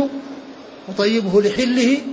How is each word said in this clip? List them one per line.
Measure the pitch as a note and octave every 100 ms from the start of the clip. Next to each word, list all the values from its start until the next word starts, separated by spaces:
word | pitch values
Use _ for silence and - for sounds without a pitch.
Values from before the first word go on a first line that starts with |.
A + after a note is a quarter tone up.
| C#4 - - - - - - - -
أطيبه | F#3+ G#3 A3+ G3 G3
لحله"، | G3+ G#3 B3 B3+ A#3+ C#4+ -